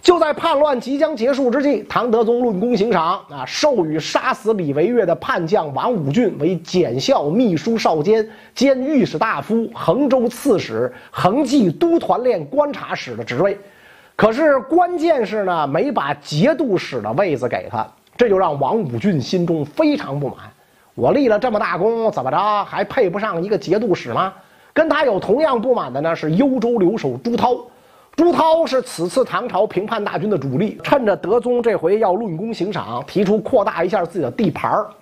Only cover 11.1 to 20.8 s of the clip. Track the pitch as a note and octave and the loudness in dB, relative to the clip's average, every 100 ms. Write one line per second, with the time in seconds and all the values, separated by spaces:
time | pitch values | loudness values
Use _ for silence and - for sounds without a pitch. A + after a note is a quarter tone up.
11.1 | - F3+ A#3 C#4 C#4 G3 D3+ E4+ E4 - | 0 0 2 2 2 2 2 2 2 2
12.1 | G#3 B3 G#3 C#3+ C4+ D4 G3+ C3+ F3+ - | 0 2 0 -2 0 0 -2 -8 -8 -8
13.1 | A2+ A2 B2 F#3+ G3 - - - - - | -10 -6 0 0 0 -10 -20 -20 -20 -20
14.1 | - G#3 A3+ D#4 C4+ A3 E4 F4 F4+ E4 | 2 2 4 4 2 2 2 2 0 0
15.1 | D4+ G3+ G#3+ F#3+ F3 C#3+ D3 C4 A3+ C#3+ | 2 0 -2 -2 0 0 0 0 -2 -2
16.1 | C#3+ - D3 A3+ D#4+ C#4+ F3+ - C3 G#2 | -6 -4 2 2 2 0 0 -2 -6 -4
17.1 | B2 G3 C#3 B2 G#2 F2+ G#2+ G#2+ - _ | 0 0 0 -2 -4 -4 -6 -6 -10 _
18.1 | - A#3+ F#3+ F#3 D3 C3 G#3+ E3+ A#2 G3 | -2 2 2 0 0 -2 -2 -2 -2 0
19.1 | E3 A2+ F#3 E3+ E3 C#3+ - D#4 D4 - | -2 -2 -2 0 -2 -4 0 0 0 -4
20.1 | C#3 C#3 - A2 _ _ _ | -6 -6 -8 -18 _ _ _